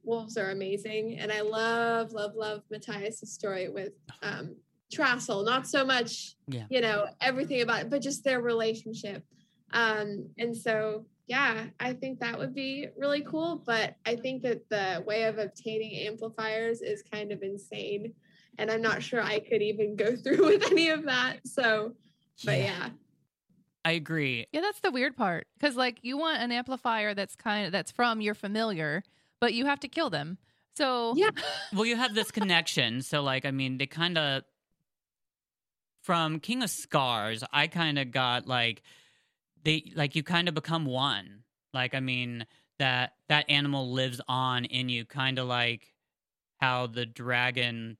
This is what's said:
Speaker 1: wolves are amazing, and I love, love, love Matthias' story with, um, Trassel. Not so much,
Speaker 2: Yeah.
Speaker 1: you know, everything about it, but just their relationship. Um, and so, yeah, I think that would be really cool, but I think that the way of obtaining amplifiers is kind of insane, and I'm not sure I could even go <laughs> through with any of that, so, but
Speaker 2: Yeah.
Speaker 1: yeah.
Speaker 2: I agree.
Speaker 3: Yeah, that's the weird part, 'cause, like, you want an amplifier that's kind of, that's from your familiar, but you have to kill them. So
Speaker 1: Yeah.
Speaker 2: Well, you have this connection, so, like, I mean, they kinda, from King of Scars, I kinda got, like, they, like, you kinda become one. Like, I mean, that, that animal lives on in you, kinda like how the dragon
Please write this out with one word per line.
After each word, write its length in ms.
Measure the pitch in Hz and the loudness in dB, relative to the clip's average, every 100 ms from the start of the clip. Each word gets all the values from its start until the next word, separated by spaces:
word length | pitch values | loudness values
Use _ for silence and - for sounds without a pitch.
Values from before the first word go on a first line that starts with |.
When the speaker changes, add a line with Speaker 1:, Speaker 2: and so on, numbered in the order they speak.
Speaker 1:
wolves 340 | 202 226 220 226 | -4 -4 -2 -4
are 140 | 190 | -2
amazing, 680 | 196 190 202 208 214 220 233 | -2 -4 -4 -4 -4 -4 -4
and 120 | 208 | -4
I 100 | 214 | -2
love, 720 | 214 220 226 233 233 233 226 | -2 0 2 2 2 0 -2
love, 220 | 220 208 220 | -4 -6 -4
love 280 | 214 214 - | -6 -6 -8
Matthias' 500 | 214 208 208 202 226 214 | -12 -8 -6 -6 -8 -12
story 360 | - 208 190 180 | -8 -4 -4 -4
with, 240 | 202 190 - - - | -6 -8 -10 -20 -10
um, 340 | 208 - - - _ _ - | -8 -6 -8 -14 _ _ -10
Trassel. 520 | - 285 247 - 202 208 | 0 2 2 0 0 2
Not 220 | 254 269 | 0 2
so 180 | 285 262 | 2 4
much, 500 | 254 233 - - - - | 2 0 -6 -10 -14 -8
Speaker 2:
Yeah. 200 | 123 107 | -8 0
Speaker 1:
you 120 | 254 | 2
know, 260 | 226 208 208 - | 4 2 0 0
everything 400 | 254 262 277 262 | 0 0 0 0
about 200 | 240 226 | 2 0
it, 60 | 233 | 0
but 100 | 277 | 0
just 220 | 254 285 | 0 -2
their 180 | 269 254 | 0 2
relationship. 840 | 240 226 220 220 220 226 208 196 - _ _ _ - | 2 2 2 -2 -6 -10 -8 -10 -12 _ _ _ -2
Um, 600 | 226 226 214 208 202 - - | 2 4 2 -2 -6 -10 -4
and 160 | 233 226 | -4 -2
so, 500 | 233 220 220 214 226 _ - | 0 0 0 -4 -8 _ -4
yeah, 400 | 254 277 220 226 - | 0 2 0 -4 -6
I 140 | 247 | -4
think 260 | 247 262 262 | -4 -6 -4
that 180 | 233 233 | -4 -4
would 160 | 262 269 | -6 -4
be 320 | 269 269 285 - | -6 -6 -8 -4
really 260 | 285 285 | 0 0
cool, 340 | 294 311 330 320 - | -2 -2 -2 -4 -2
but 300 | 226 214 - - | 0 0 -4 -4
I 100 | 233 | -2
think 260 | 254 262 | -2 -4
that 260 | 247 226 - | -2 -2 -2
the 340 | 208 190 175 196 | -2 0 -2 -2
way 180 | 214 220 | 0 0
of 120 | 214 | 0
obtaining 560 | 202 - 226 220 220 202 196 | -4 -6 -6 -4 -4 -6 -6
amplifiers 760 | 220 226 226 220 220 226 233 | -6 -8 -6 -4 -2 -2 -2
is 220 | - 208 | -4 -6
kind 280 | - 214 208 | -6 -8 -6
of 100 | 202 | -6
insane, 720 | 196 202 - 208 196 202 226 - _ _ _ - | -6 -8 -10 -8 -4 -4 -6 -12 _ _ _ -6
and 140 | 214 | -2
I'm 100 | 220 | 0
not 200 | 226 202 | 2 0
sure 180 | - 240 | -2 -2
I 180 | 208 214 | 0 0
could 220 | - 220 | 0 0
even 320 | 208 214 208 208 | 2 0 0 2
go 180 | 208 247 | 0 2
<laughs> 80 | |
through 220 | 262 285 349 | 2 6 8
with 160 | 415 403 | 8 6
any 180 | 349 330 | 6 6
of 160 | 311 302 | 4 2
that, 340 | 254 254 - 262 | 2 0 -2 -6
so, 480 | - 240 214 220 - _ _ _ - | 2 4 4 0 -8 _ _ _ -8
but 160 | 220 135 | 0 2
Speaker 2:
Yeah. 40 | |
Speaker 1:
yeah. 260 | 202 90 - - _ _ _ _ _ _ _ _ 165 | 2 -2 -8 -12 _ _ _ _ _ _ _ _ 0
Speaker 2:
I 60 | |
agree. 520 | 165 147 160 139 123 113 | 0 0 0 0 0 -2
Speaker 3:
Yeah, 80 | 294 | -2
that's 180 | 392 403 | -2 0
the 100 | 381 | 0
weird 240 | 254 269 262 | 2 0 0
part, 300 | 202 170 - - | 0 0 -6 -2
'cause, 160 | 294 240 | 0 2
like, 240 | 254 233 | 0 0
you 140 | 240 277 | -6 -2
want 240 | 320 294 | 0 0
an 100 | 240 | 0
amplifier 600 | 240 247 262 247 226 214 | -2 -4 -4 0 0 0
that's 220 | 202 196 - | -2 -4 -6
kind 300 | 226 208 196 | -2 -2 0
of, 60 | |
that's 200 | 185 - | -2 -2
from 300 | - 240 220 | 0 2 2
your 120 | 214 208 | 0 -2
familiar, 680 | 196 214 226 180 156 156 - _ _ - | -2 0 0 0 0 -2 -4 _ _ 0
but 120 | 240 | 2
you 120 | 226 277 | 2 0
have 140 | 285 | 0
to 60 | 285 | -2
kill 200 | - 302 | -2 0
them. 280 | 160 143 185 _ _ _ - | 0 -4 -8 _ _ _ -2
So 400 | 277 254 233 254 | 0 2 2 4
Speaker 1:
Yeah. 120 | 427 - - - - | 4 2 -4 -6 -4
Speaker 2:
Well, 140 | 196 226 | 0 2
you 100 | 233 | 2
have 180 | 254 | 2
this 180 | 208 208 | 0 -2
connection, 720 | - 208 170 165 - 120 120 | 0 4 4 4 2 2 0
so, 220 | 135 151 | -2 0
like, 220 | 139 131 139 | 2 0 0
I 60 | |
mean, 260 | 135 131 127 | 0 -2 -2
they 100 | 135 | -4
kinda, 580 | 156 170 170 147 135 - _ _ _ _ _ _ _ _ _ _ _ _ _ _ _ | -2 0 2 2 0 -4 _ _ _ _ _ _ _ _ _ _ _ _ _ _ _
from 360 | - 170 160 156 | 0 2 2 0
King 240 | - 247 | -2 -2
of 60 | 226 | -2
Scars, 760 | - - 156 127 117 104 110 - | -4 0 2 2 2 0 -4 -2
I 160 | 143 156 | 2 2
kinda 380 | 170 165 143 131 | 2 2 2 0
got, 420 | 127 127 123 127 | 2 2 2 0
like, 360 | 127 117 113 - - _ _ _ _ _ _ | 2 2 0 -10 -20 _ _ _ _ _ _
they, 280 | 156 156 - - | 2 2 0 -2
like, 200 | 143 156 | -2 0
you 80 | |
kinda 280 | 139 170 175 | 0 2 2
become 320 | 156 151 165 143 | -2 -2 -2 0
one. 600 | 127 139 104 95 101 _ _ _ | 0 0 0 -6 -18 _ _ _
Like, 220 | 131 127 135 | -2 -2 0
I 60 | |
mean, 460 | 131 127 123 120 113 _ _ - | -2 -2 -4 -6 -10 _ _ 0
that, 380 | 135 127 123 _ - | 2 2 0 _ 2
that 200 | 151 143 | 2 4
animal 420 | 147 143 139 127 | 2 4 0 0
lives 300 | 127 131 120 - | 0 -2 -2 -2
on 380 | 127 127 123 120 | 0 2 0 -2
in 240 | 127 127 | -2 -2
you, 160 | 120 117 | -4 -4
kinda 380 | 143 131 131 127 | -2 -2 0 0
like 500 | 123 120 117 _ _ _ _ _ _ _ - | 2 2 -2 _ _ _ _ _ _ _ 0
how 280 | 135 127 123 | 2 2 -2
the 180 | 117 117 | -4 -6
dragon 920 | 117 123 123 123 127 120 117 113 110 | -6 -2 2 2 2 -2 -2 -8 -10